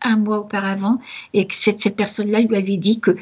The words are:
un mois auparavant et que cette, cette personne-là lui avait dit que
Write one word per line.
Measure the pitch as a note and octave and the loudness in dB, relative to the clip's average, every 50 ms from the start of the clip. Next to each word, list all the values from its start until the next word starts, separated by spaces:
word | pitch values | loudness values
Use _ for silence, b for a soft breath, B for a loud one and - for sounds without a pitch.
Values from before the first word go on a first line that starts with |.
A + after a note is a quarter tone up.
un | - A#3+ A3 | 0 2 2
mois | G#3+ G#3 G#3+ G#3+ G#3 | 2 2 0 -2 -4
auparavant | G#3 G#3 - G3 G3 G3 G3 G3 G3 G#3 B3 B3 B B B B B B B | -4 -4 -6 -4 -2 -2 -4 -2 0 0 0 0 B B B B B B B
et | G3+ F#3+ | 0 0
que | F#3+ - | 0 0
cette, | - - G#3+ G#3 - | 2 2 2 2 2
cette | - G#3 G3+ | -2 -4 -2
personne-là | - G#3 G3+ - - G#3 G#3 G#3+ A3 | -2 -4 -2 -2 -4 -2 0 2 2
lui | A#3+ A3 A3+ | 2 2 2
avait | G3+ F#3+ G3 G3+ F3 | 0 0 0 -2 0
dit | D#3+ G3+ A3+ A3+ | 2 0 0 2
que | - G3 F3+ B | 2 0 0 B